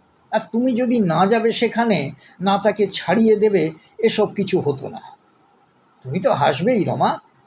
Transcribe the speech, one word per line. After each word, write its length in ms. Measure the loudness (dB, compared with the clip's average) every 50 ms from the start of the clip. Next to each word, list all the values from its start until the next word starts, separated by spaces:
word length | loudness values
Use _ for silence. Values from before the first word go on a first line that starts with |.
| _ _ _ _ _ -4 -4
আর 100 | -4 -4 -2
তুমি 200 | -4 -2 0 0 0
যদি 240 | 0 0 0 2 2 2
না 180 | 2 2 2 2
যাবে 240 | 2 2 2 0 0 -2
সেখানে, 460 | 0 -2 -2 0 0 0 0 0 0 -2 -6 -8 -12 -20 -20 -14 -6
না 140 | -2 0 0 0
তাকে 260 | 0 0 0 0 -2 -2
ছাড়িয়ে 440 | -2 -6 -2 0 2 2 4 4 4
দেবে, 260 | 4 4 2 2 2 0 -2 -4 -8 _ _ _ -2
এসব 300 | -2 0 0 2 -2 -2 0
কিছু 220 | -4 -4 -2 -2 -2
হতো 240 | 0 -2 -4 -4 -8 -14
না। 140 | -14 -16 -18 -20 -20 -20 _ _ _ _ _ _ _ _ _ _ _ _ _ _ _ _ -12
তুমি 140 | -8 -6 -2
তো 100 | 0 0 0
হাসবেই 500 | 2 2 0 0 0 0 0 2 0 0
রমা, 260 | -2 -2 0 0 -2 -2 -4 -10 _ _ _ _